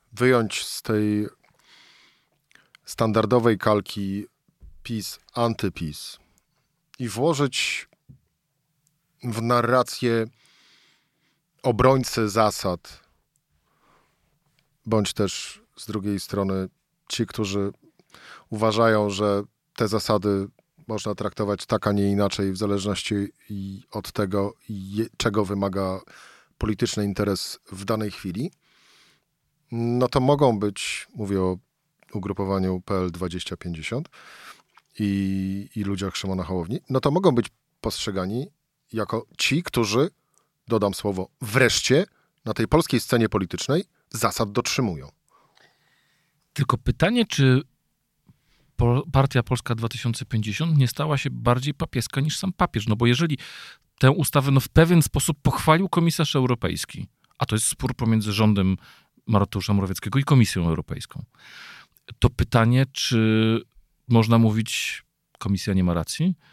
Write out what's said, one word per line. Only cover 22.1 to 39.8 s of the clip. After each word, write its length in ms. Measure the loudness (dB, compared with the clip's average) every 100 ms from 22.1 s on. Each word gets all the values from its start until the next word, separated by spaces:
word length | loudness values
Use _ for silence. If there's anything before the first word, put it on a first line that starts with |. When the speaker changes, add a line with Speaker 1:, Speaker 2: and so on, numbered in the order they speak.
Speaker 1:
inaczej, 400 | 2 0 0 -4
w 60 | -2
zależności 580 | -2 -2 -2 -4 -4 -4 -4 _ -14
i 340 | -10 -10 -12 -12
od 200 | -12 -10
tego, 420 | -4 -2 -2 -4 -6 -12
je-, 400 | -10 -8 -4 -6 -2
czego 280 | -2 0 -2
wymaga 540 | -2 -2 -2 -4 -6 -12 -20 -20 -20 _ -8
polityczny 480 | -4 -2 -2 -2 -4
interes 540 | 0 -2 -2 -6 -12 _
w 140 | -14 -4
danej 260 | -4 -4
chwili, 400 | -8 -10 -6 -8 _ _ _ _ _ _ _ _ _ _ _ -10
no 360 | -4 -2 0 2
to 120 | 2
mogą 400 | 2 4 4 4
być, 480 | -2 -4 -8 -8 -12 -10
mówię 260 | -2 0
o 160 | 0 -2 _ _ _ _ _
ugrupowaniu 680 | -8 -6 -4 -2 0 0 -2 -4
P 100 | -2
L 160 | -2
dwadzieścia 460 | -4 -6 -6 -10 -10
pięćdziesiąt 520 | -10 -10 -8 -8 -10 -16 -20 -20 -20 -20 _ _ _ -4
i, 680 | 0 0 0 -2 -4 -6 -8 -8
i 80 |
ludziach 320 | -6 -4 -6 -6
Szymona 280 | -6 -6
Hołowni, 360 | -4 -4 -4 -8 -4
no 100 | 0
to 120 | 2
mogą 200 | 4 4
być 140 | 4 0 _ _ _
postrzegani 640 | -8 -6 -6 -4 -4 -6 -8 _ _ _ _
jako 320 | -6 -4 -4 -8 -4
ci, 260 | 0 0
którzy, 460 | -2 -2